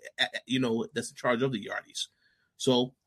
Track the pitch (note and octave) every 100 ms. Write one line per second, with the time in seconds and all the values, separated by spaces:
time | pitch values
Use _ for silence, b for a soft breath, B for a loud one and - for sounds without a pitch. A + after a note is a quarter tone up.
0 | - - B2+ A#2 A2+ C3 B2 A2+ - A#2+
1 | - - B2+ A#2+ C#3 G#2+ - G2+ - -
2 | - _ _ _ _ - C3 B2 B2+ -